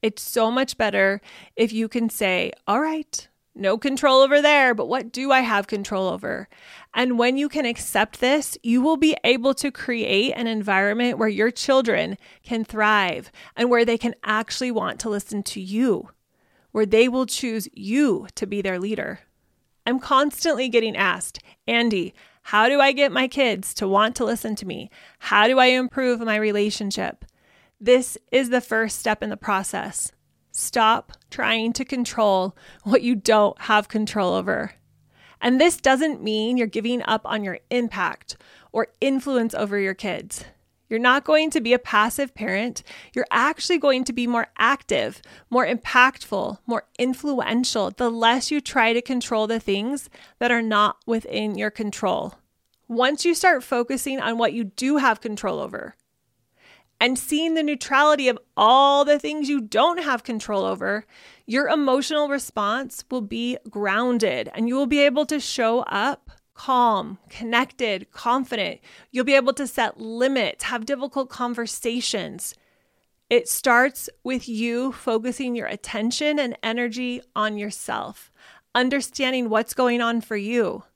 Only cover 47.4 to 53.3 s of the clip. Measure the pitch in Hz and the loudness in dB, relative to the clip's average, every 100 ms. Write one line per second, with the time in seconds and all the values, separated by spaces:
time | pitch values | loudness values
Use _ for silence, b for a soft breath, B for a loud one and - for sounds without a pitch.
47.4 | - 226 254 233 190 - 247 233 226 254 | 0 0 0 0 -2 -2 -2 2 2 2
48.4 | - 302 - 277 226 233 240 254 - 220 | 0 -4 -2 0 2 0 -2 -4 -2 -2
49.4 | 214 226 - 196 220 277 - B B B | -2 -2 -2 -2 -2 -6 -10 B B B
50.4 | 240 233 226 214 208 - - 226 - 208 | 0 0 2 2 2 0 -4 -4 -2 -6
51.4 | 214 196 208 - 214 - 202 185 - - | -4 -4 -6 -4 -8 -4 -2 -2 -4 -12
52.4 | _ _ _ _ _ 240 254 294 349 | _ _ _ _ _ 0 0 2 0